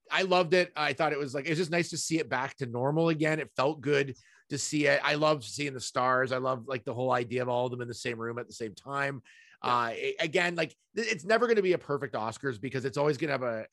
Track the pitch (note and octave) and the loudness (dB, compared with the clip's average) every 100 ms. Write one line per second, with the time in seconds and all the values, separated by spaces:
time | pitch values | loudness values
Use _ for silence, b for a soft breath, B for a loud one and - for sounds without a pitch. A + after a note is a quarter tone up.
0 | - D#3 F#3+ F3+ E3 F3+ F3 D#3 D3 C#3 | -2 0 4 4 6 4 2 0 0 2
1 | D#3 C#3+ C#3+ C#3 D3 D#3+ D#3+ E3+ E3 E3+ | 0 0 -4 -4 -2 -2 0 0 0 -4
2 | - D#3+ B2+ B2+ C3+ - B2 A#2+ C3+ D#3 | -2 -2 0 -2 -4 -6 -6 -2 0 2
3 | E3 D#3+ D#3 D#3 C3 - C3+ D#3 C3 C#3+ | 2 2 2 0 -2 0 0 0 2 2
4 | C#3 B2 b b - C#3 - D3+ C#3+ C#3 | 2 -6 b b -8 -6 -2 2 4 4
5 | C#3+ D3 D#3 D3+ G#2+ C#3 D3 C3 - C3+ | 2 2 2 2 -2 -6 -6 -6 -4 0
6 | B2+ B2+ C3 C3 C3 C3 B2 C3 - A#2 | 4 4 2 0 0 -2 -4 -6 -4 -2
7 | B2+ B2 A#2 B2 B2 B2 B2+ B2 A#2+ A#2 | 0 0 0 -2 0 0 0 -4 -8 -8
8 | B2 A2+ A#2 A#2+ A2 - A2+ E2+ C3+ C#3 | -6 -6 -6 -8 -10 -10 -10 -10 -8 -4
9 | C#3 C#3 b b b b B2+ A#2+ A#2 G2 | -4 -6 b b b b 0 2 0 -2
10 | C#3 C3+ E3 F3+ F3 E3+ D#3+ - _ G3+ | -4 -2 0 0 0 0 -4 -6 _ -4
11 | A3 F#3+ F3 A3 A#3 A3 F#3 E3 - C#3+ | -2 -2 2 4 4 4 4 2 0 -4
12 | C#3 A#2+ A2 - C#3 G#2+ B2+ C3 C3 C#3+ | -2 -4 -4 -4 -6 -4 -4 -4 -2 0
13 | D3+ C3 D3+ C3+ B2 A2 - | 0 2 0 -2 -2 -4 -6